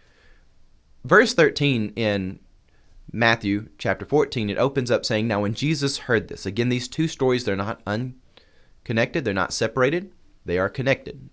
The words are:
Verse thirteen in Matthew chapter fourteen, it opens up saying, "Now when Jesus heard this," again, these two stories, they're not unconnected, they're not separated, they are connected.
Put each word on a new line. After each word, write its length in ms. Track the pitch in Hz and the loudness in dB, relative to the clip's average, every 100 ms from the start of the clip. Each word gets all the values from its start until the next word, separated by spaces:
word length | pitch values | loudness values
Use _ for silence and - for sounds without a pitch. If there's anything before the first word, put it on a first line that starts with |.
| _ _ - - _ - - _ _ - 123 | _ _ -20 -20 _ -20 -20 _ _ -8 4
Verse 300 | 196 254 - | 6 6 4
thirteen 580 | 151 - 143 120 104 113 | 4 4 0 0 -2 -2
in 440 | 110 101 92 98 - _ _ _ - - - | 0 0 -4 -10 -18 _ _ _ -20 -20 -8
Matthew 580 | 107 117 117 101 101 113 - | 2 4 4 0 -2 -4 -6
chapter 300 | 113 98 101 | -2 -2 0
fourteen, 420 | 147 - 123 104 | 2 2 0 -2
it 80 | - | 0
opens 320 | 135 139 120 | 0 0 0
up 160 | 110 - | 0 2
saying, 220 | 110 113 | 0 0
"Now 140 | 104 | 0
when 120 | 101 | 0
Jesus 460 | 104 143 147 139 - | 0 -2 0 -2 -2
heard 300 | - 113 78 | 0 0 -2
this," 180 | - 98 | -8 -6
again, 220 | 101 123 | 0 0
these 180 | 123 123 | 0 -4
two 200 | - 160 | -4 -2
stories, 380 | - 127 127 107 | 0 2 2 0
they're 100 | 98 | -2
not 240 | 101 - 98 | -4 -6 -4
unconnected, 1400 | 107 127 123 _ - _ _ _ - - 113 120 170 | -4 -6 -12 _ -20 _ _ _ -14 -4 0 0 -2
they're 80 | 120 | -2
not 220 | 95 95 | -2 -2
separated, 580 | - 113 131 127 175 202 - - - - | -2 -2 2 2 0 -6 -18 -20 -14 -4
they 120 | 90 | -2
are 100 | 98 | -2
connected. 600 | - 127 131 - - - | -2 -2 -2 -6 -14 -16